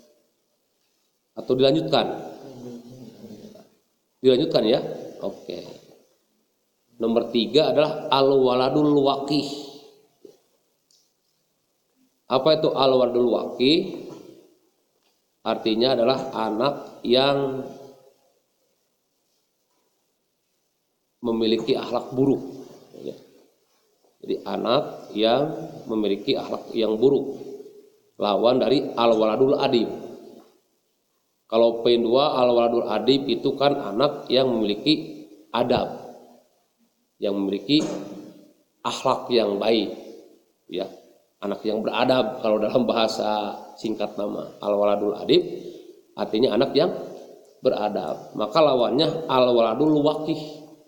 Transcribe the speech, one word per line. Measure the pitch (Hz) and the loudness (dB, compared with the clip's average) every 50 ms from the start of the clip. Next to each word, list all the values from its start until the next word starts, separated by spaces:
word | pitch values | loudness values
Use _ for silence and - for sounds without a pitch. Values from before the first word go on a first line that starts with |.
| _ _ _ _ _ _ _ _ _ _ _ _ _ _ _ _ _ _ _ _ _ _ _ _ _ _ _ | _ _ _ _ _ _ _ _ _ _ _ _ _ _ _ _ _ _ _ _ _ _ _ _ _ _ _
Atau | 113 - - 127 | -16 -2 -2 0
dilanjutkan? | 123 131 135 151 165 160 - - 120 104 - - - - - - - - - 131 - 123 120 120 117 - 123 131 131 123 107 110 - - - 104 104 - - - - - _ _ _ _ _ _ _ _ _ _ _ | 2 4 4 4 2 0 0 0 0 0 -2 -4 -8 -10 -14 -16 -16 -18 -18 -18 -16 -16 -16 -16 -16 -18 -20 -20 -20 -20 -20 -20 -20 -20 -20 -20 -20 -20 -20 -20 -20 -20 _ _ _ _ _ _ _ _ _ _ _
Dilanjutkan | - 131 127 123 156 - - 139 113 107 | 2 4 4 4 2 0 0 0 2 2
ya? | 123 156 - - - - - - - - - | 2 2 0 -4 -8 -10 -12 -14 -14 -10 -10
Oke. | 98 - - - - 90 87 90 - - - - - - _ _ _ _ _ _ _ _ _ _ _ _ _ _ _ _ _ _ _ _ _ | -10 -10 -10 -12 -12 -12 -12 -12 -16 -18 -20 -20 -20 -20 _ _ _ _ _ _ _ _ _ _ _ _ _ _ _ _ _ _ _ _ _
Nomor | 117 113 113 117 110 - - | -2 2 2 2 2 2 2
tiga | 120 107 101 110 147 156 135 120 | 0 0 4 4 4 4 4 4
adalah | 139 151 151 - - - - 131 | 2 2 2 0 -4 -2 0 2
al-waladul | 135 135 135 139 135 127 127 123 127 127 139 143 151 151 147 147 143 | 4 4 6 6 6 4 4 4 2 2 2 2 2 4 4 4 4
waqih. | 135 139 135 127 139 143 151 143 127 - - - - - - - - - _ _ _ _ _ _ _ - - _ _ _ _ _ _ _ _ _ _ _ _ _ _ _ _ _ _ _ _ _ _ _ _ _ _ _ _ _ _ _ _ _ _ _ _ _ _ _ | 4 4 2 0 -2 -2 -2 -2 -2 -2 -8 -10 -12 -14 -18 -20 -20 -20 _ _ _ _ _ _ _ -20 -20 _ _ _ _ _ _ _ _ _ _ _ _ _ _ _ _ _ _ _ _ _ _ _ _ _ _ _ _ _ _ _ _ _ _ _ _ _ _ _
Apa | 120 131 131 156 156 156 | -2 0 2 2 2 2
itu | - 143 | 2 -2
al-waladul | 117 127 135 135 131 127 123 120 120 120 123 117 107 | 0 2 2 4 4 4 2 2 2 2 2 2 2
waqih? | 98 - - - - 123 139 156 180 196 - - - - - - - - - - - _ _ _ _ _ _ _ _ _ _ _ _ _ _ _ _ _ _ _ _ | 0 -2 -6 -4 0 2 2 2 2 0 -4 -8 -12 -14 -14 -16 -18 -20 -20 -20 -20 _ _ _ _ _ _ _ _ _ _ _ _ _ _ _ _ _ _ _ _
Artinya | _ 107 113 110 - 113 110 110 120 131 135 | _ -4 -4 -2 0 -2 0 2 2 2 2
adalah | 120 117 127 135 - 117 - - | 2 2 2 0 0 -4 -6 -6
anak | 107 113 110 107 107 123 143 143 - - - - - | -4 -4 -4 -2 0 0 -2 -2 -4 -10 -16 -18 -10
yang | - 117 120 127 135 143 139 139 139 135 131 131 127 - - - - - - _ _ _ _ _ _ _ _ _ _ _ _ _ _ _ _ _ _ _ _ _ _ _ _ _ _ _ _ _ _ _ _ _ _ _ _ _ _ _ _ _ _ _ _ _ _ _ _ _ _ _ _ _ _ _ _ _ _ _ _ _ _ _ _ _ | -2 2 2 4 4 4 2 0 0 -2 -4 -6 -8 -10 -14 -18 -20 -20 -20 _ _ _ _ _ _ _ _ _ _ _ _ _ _ _ _ _ _ _ _ _ _ _ _ _ _ _ _ _ _ _ _ _ _ _ _ _ _ _ _ _ _ _ _ _ _ _ _ _ _ _ _ _ _ _ _ _ _ _ _ _ _ _ _ _
memiliki | - 120 113 110 113 110 113 110 - - 127 | -4 -4 -2 0 2 2 2 0 0 -2 -2
akhlak | 117 - - 117 120 - - 135 | -2 -2 -4 -4 -6 -6 -4 -2
buruk. | 127 135 143 127 87 - - - - - - - - - _ - | 0 2 2 2 0 -2 -8 -14 -16 -18 -18 -20 -20 -20 _ -20
Ya. | - - 69 - - - - _ _ _ _ _ _ _ _ _ _ _ _ _ _ _ _ _ _ - | -16 -14 -14 -14 -14 -20 -20 _ _ _ _ _ _ _ _ _ _ _ _ _ _ _ _ _ _ -8
Jadi | - 98 - - 98 | -6 -6 -6 -6 -6
anak | 95 95 98 107 120 143 151 - - - - - - | -6 -4 -2 0 0 0 0 -2 -10 -14 -16 -10 -4
yang | 104 107 113 120 131 143 156 160 - 165 - - - - | 2 2 4 4 4 2 -2 -4 -8 -10 -12 -14 -16 -8
memiliki | - 113 110 104 101 98 98 - - 131 | -6 -4 -2 0 0 -2 -2 -2 -2 -2
akhlak | - - - 117 110 - - - | -2 -2 -6 -8 -8 -8 -10 -4
yang | 110 107 104 110 | -2 -2 -2 0
buruk. | 107 120 135 139 127 139 - - - - - - - - - - - - _ _ _ _ _ _ | 4 4 4 4 4 0 -4 -8 -12 -12 -16 -16 -16 -18 -20 -20 -20 -20 _ _ _ _ _ _
Lawan | - 98 104 101 95 107 117 127 | -4 0 0 2 4 4 4 4
dari | 131 110 110 131 147 - - - | 4 2 2 2 0 0 -2 -2
al-waladul | - 117 117 113 107 110 110 107 123 135 135 143 - | 0 2 4 4 4 2 2 2 2 4 2 4 2
adib. | 143 131 123 117 104 92 - - - - - - - - - - - _ _ _ _ _ _ _ _ _ _ _ _ _ _ _ _ _ _ _ _ | 0 2 2 2 0 0 -4 -10 -14 -16 -18 -18 -20 -20 -20 -20 -20 _ _ _ _ _ _ _ _ _ _ _ _ _ _ _ _ _ _ _ _
Kalau | _ 110 113 117 117 113 - - | _ 2 4 4 4 4 2 2
poin | 123 120 113 | 4 4 4
dua, | 113 113 117 131 143 156 143 127 | 4 2 4 4 4 2 2 2
al-waladul | 127 123 120 117 117 117 117 117 110 104 | 2 4 4 4 4 2 2 0 0 0
adib | 104 107 104 120 139 139 139 - | -2 0 2 2 2 2 2 -2
itu | 117 - - 139 127 | -4 -2 -2 -2 0
kan | - 135 143 143 | 2 2 2 2
anak | - - 101 98 110 139 147 143 - - - 120 | 0 -4 -6 -2 0 0 0 0 -4 -4 0 2
yang | 127 131 131 | 2 2 2
memiliki | 120 110 107 101 104 107 - 151 156 151 - - - - - - - - - _ - | 0 0 0 -2 -2 -2 0 0 0 0 0 -8 -14 -16 -18 -20 -20 -20 -20 _ -4
adab, | 113 123 123 123 110 98 - - - - - - - - - - - _ _ _ _ _ _ _ _ _ _ _ _ _ _ _ _ | -2 0 0 0 0 0 -4 -6 -12 -14 -16 -18 -20 -20 -20 -20 -20 _ _ _ _ _ _ _ _ _ _ _ _ _ _ _ _
yang | 101 101 101 | -4 -4 -2
memiliki | 98 101 98 98 - - - 143 156 160 - - - - - - - - - - - - - _ _ _ _ _ _ | -2 -2 -2 -2 -4 -2 2 2 2 2 0 -6 -8 -10 -12 -14 -16 -18 -20 -20 -20 -20 -20 _ _ _ _ _ _
akhlak | _ 120 120 - - 135 123 - - - | _ -8 -8 -2 0 0 0 0 -2 0
yang | 123 117 107 104 101 98 | 0 2 2 2 0 0
baik, | 101 110 117 110 101 - - - - - - - - - - _ _ _ _ _ _ _ 85 | 0 2 2 2 0 -2 -6 -10 -14 -18 -18 -20 -20 -20 -20 _ _ _ _ _ _ _ -8
ya, | 87 98 98 - - - - _ _ _ _ _ _ - | -8 -8 -8 -12 -18 -20 -20 _ _ _ _ _ _ -8
anak | 101 98 - - 107 | -8 -8 -4 -4 -4
yang | 107 110 107 | -4 -2 -2
beradab | - 107 107 123 127 131 127 120 107 - - | -2 0 0 2 2 2 2 2 -2 -4 -4
kalau | - 110 107 | -2 0 0
dalam | 107 104 107 117 127 120 110 | 2 0 0 0 0 0 2
bahasa | 110 117 113 107 - - 104 107 107 107 104 101 98 - - - - | 2 0 0 0 0 -2 -2 -2 -2 -2 -4 -6 -8 -12 -16 -18 -18
singkat | - - 113 107 - 104 104 - | -10 -6 -6 -4 -4 -6 -6 -6
nama. | - 101 107 107 - 78 - - - - | -8 -8 -6 -6 -8 -10 -12 -14 -8 -2
Al-waladul | 104 101 101 104 104 101 101 101 104 - - | 0 2 2 4 2 2 2 0 -2 -2 -4
adib | - - 139 180 - - - - - - - - - - - - _ _ _ | 0 4 4 4 4 0 -6 -10 -12 -14 -16 -16 -20 -20 -20 -20 _ _ _
artinya | - 104 - - 110 123 131 101 | -8 -6 -4 0 2 2 2 4
anak | 107 135 123 - | 2 2 2 2
yang | 139 160 190 - - - - - - - - - - - - _ _ | 2 2 2 0 -6 -10 -12 -14 -16 -18 -20 -20 -20 -20 -20 _ _
beradab. | - 127 - - 104 104 101 - 90 76 - - - - - | 0 0 0 0 -2 -2 -2 -4 -4 -6 -8 -8 -10 -12 -6
Maka | - 107 107 - 165 | -6 -6 0 2 4
lawannya | 160 147 131 123 117 107 107 135 160 156 156 - - - | 4 4 4 2 2 0 2 0 0 0 0 -4 -4 0
al-waladul | 131 127 127 127 120 117 113 113 110 127 151 156 151 147 143 | 2 2 4 4 4 4 2 2 2 0 2 2 2 2 2
waqih, | 156 151 151 156 - - 156 156 - - - - - - - _ | 2 0 0 -4 -4 -6 -6 -6 -12 -14 -16 -20 -20 -20 -20 _